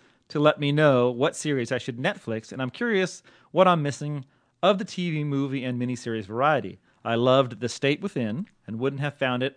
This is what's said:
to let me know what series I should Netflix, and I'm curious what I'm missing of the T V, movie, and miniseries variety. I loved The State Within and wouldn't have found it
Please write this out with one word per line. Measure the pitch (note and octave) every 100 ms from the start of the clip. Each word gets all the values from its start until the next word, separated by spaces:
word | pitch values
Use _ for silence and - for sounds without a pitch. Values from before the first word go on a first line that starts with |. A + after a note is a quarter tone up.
| _ _ _
to | D3+
let | D3+ D3
me | C#3+
know | D3 D3+ B2+ B2
what | A#2+ D#3+ -
series | D#3 C3+ A2+
I | B2
should | - A#2
Netflix, | D#3+ G3 - A2 -
and | C3
I'm | B2+
curious | - A#3+ G3 F3+ - - _ _
what | E3+ F#3
I'm | E3+
missing | C#3+ - D3 D3 - _ _ _
of | F3 G3
the | F#3
T | - F3
V, | D#3
movie, | D3 C#3 C#3 C3+
and | B2+ B2
miniseries | B2 B2 A#2+ A2+ G2
variety. | A2+ D3 C#3 G2 - _ _ A2+
I | A#2
loved | B2+ C3 B2+ A2
The | A#2+
State | - C#3+ D3
Within | G3 C3 A2 A#2+ G#3+ _ -
and | A2+
wouldn't | C3+ C#3
have | C#3+
found | - C3 B2
it | C3